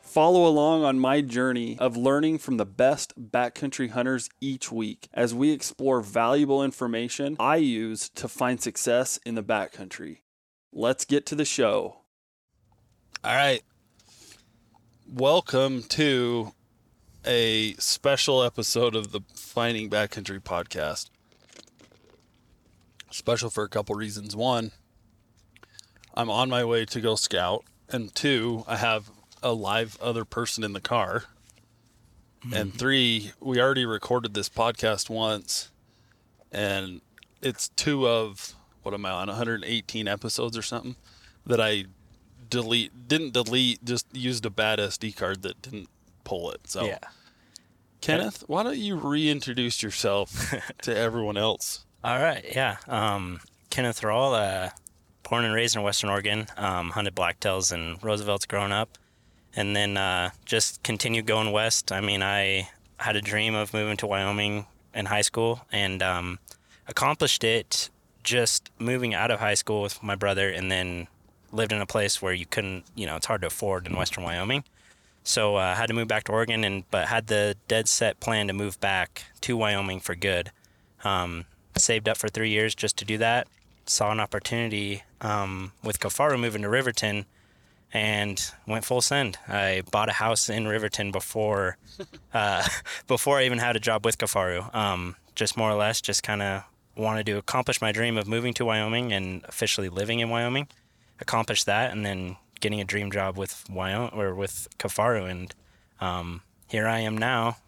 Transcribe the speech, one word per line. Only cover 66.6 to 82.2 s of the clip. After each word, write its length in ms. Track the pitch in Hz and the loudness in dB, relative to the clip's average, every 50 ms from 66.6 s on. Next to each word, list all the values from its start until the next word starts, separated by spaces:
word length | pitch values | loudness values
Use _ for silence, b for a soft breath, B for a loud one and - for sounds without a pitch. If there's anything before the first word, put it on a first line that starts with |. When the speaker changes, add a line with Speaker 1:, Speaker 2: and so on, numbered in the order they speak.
| B B B B B | B B B B B
Speaker 2:
accomplished 560 | - - - 127 139 156 - 156 135 - - - | -8 -2 0 2 2 2 2 2 0 2 2 2
it 460 | 113 113 117 98 _ - - - - _ _ _ _ _ _ - | 2 2 0 0 _ -4 -4 -4 -6 _ _ _ _ _ _ -4
just 460 | - 120 123 117 110 - - _ - _ | 0 2 2 2 2 0 -2 _ -6 _
moving 380 | _ 113 120 127 127 123 117 104 | _ -2 -2 0 0 -2 -2 0
out 160 | 90 107 117 | 0 2 2
of 80 | 117 104 | 2 2
high 160 | 113 107 104 | 2 2 2
school 260 | - - - 107 104 | 0 0 0 -2 -2
with 220 | 101 101 - - - | -2 -2 -6 -8 -4
my 100 | 104 101 | -4 -2
brother, 340 | 95 101 101 98 98 98 98 | 0 2 0 2 2 0 0
and 180 | 90 90 92 92 | 0 -2 -2 0
then 360 | 95 92 92 90 87 87 85 - _ _ _ - _ _ _ _ | 0 0 -2 -2 -6 -8 -8 -12 _ _ _ -20 _ _ _ _
lived 200 | - 107 113 104 | -2 -2 0 0
in 100 | 107 104 | 0 -2
a 60 | 101 | -2
place 340 | - - 110 104 98 - - | -2 -2 0 0 0 0 -2
where 120 | - 95 92 | 0 -2 -2
you 120 | 90 85 | -2 -4
couldn't, 380 | - - - 101 98 95 92 85 - - | -4 -4 -4 -4 -4 -6 -8 -12 -14 -12
you 140 | - 101 | -8 -8
know, 80 | 78 78 | -6 -4
it's 100 | 80 - | -6 -2
hard 160 | - 113 101 | -2 -2 -2
to 60 | 92 | -2
afford 400 | 95 - - - 101 95 90 90 | -4 -4 -4 -2 -2 -2 -2 -2
in 80 | 85 90 | -4 -2
Western 280 | 92 92 - - - 90 | -2 -2 -2 -4 -6 -6
Wyoming. 400 | 85 85 87 92 104 131 143 143 b b b b b b b b b b b b | -4 -4 -4 -2 -2 -2 -2 -4 b b b b b b b b b b b b
So, 320 | - - 123 110 104 101 | 0 2 2 4 4 4
uh, 60 | 98 | 4
I 120 | 95 92 90 | 2 2 2
had 140 | 104 117 | 0 0
to 80 | 113 110 | 0 0
move 120 | 117 113 | -2 0
back 180 | 110 110 107 - | 0 0 -2 0
to 80 | - 104 | 0 0
Oregon, 300 | 110 113 113 113 110 110 | 0 0 2 0 0 0
and, 200 | 98 98 98 90 _ | 0 -2 -4 -6 _
but 160 | - 98 82 | -2 0 0
had 180 | - 113 113 110 | 2 0 -2 0
the 300 | 110 110 104 104 104 101 - _ | 0 0 2 2 0 -2 -4 _
dead 200 | - 110 113 110 - | 0 0 2 2 2
set 300 | - - 117 107 - _ | 2 2 2 0 0 _
plan 260 | - 123 113 107 104 | -2 0 0 2 0
to 80 | 101 95 | 0 -2
move 260 | 101 104 98 92 - | -2 -4 -4 -4 -2
back 440 | - 98 98 92 90 - _ - - - _ - | 0 0 2 2 0 -2 _ -18 -18 -18 _ -10
to 160 | - - 123 | -4 -2 0
Wyoming 420 | 113 113 104 104 98 98 95 95 92 | 2 2 2 2 0 0 -2 -4 -6
for 120 | - - 90 | -6 -6 -6
good. 380 | 85 95 98 92 87 85 - _ b b b b b b b b _ - | -2 0 0 0 0 -2 -6 _ b b b b b b b b _ -2
Um, 420 | 104 98 92 90 87 85 85 87 - _ _ _ _ - | 0 2 2 0 -2 -4 -8 -10 -12 _ _ _ _ 0
saved 300 | - - - 117 110 107 | 0 2 4 2 2 2
up 80 | 110 113 | 0 0
for 140 | - | 0